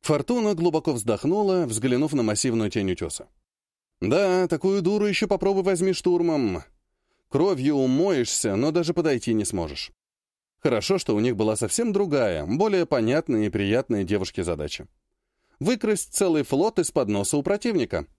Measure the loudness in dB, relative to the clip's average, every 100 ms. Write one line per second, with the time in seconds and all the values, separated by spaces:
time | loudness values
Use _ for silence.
0 | 0 0 0 0 0 2 0 0 -2 -2
1 | -2 -2 0 0 2 0 0 -2 0 0
2 | 0 0 0 0 0 0 0 -2 -2 -2
3 | -6 -8 -14 _ _ _ _ _ _ _
4 | 0 2 4 2 2 0 0 2 2 0
5 | 0 0 0 0 2 0 0 0 0 0
6 | 2 2 2 2 0 -2 -10 _ _ _
7 | _ _ _ 0 2 2 2 2 2 2
8 | 2 2 0 -2 0 0 0 0 0 0
9 | 0 0 0 0 0 -4 -6 -8 -14 _
10 | _ _ _ _ _ _ -2 0 0 -2
11 | 0 0 0 0 0 0 -2 -2 -2 0
12 | 0 2 0 0 -2 0 2 0 0 0
13 | 2 0 0 0 0 0 0 0 0 -2
14 | 0 -2 -2 -4 -4 -4 -6 -8 -16 _
15 | _ _ _ _ _ _ -2 0 0 -2
16 | -2 0 2 2 0 0 0 0 0 0
17 | 0 0 0 -2 0 -2 0 -2 0 -4
18 | -6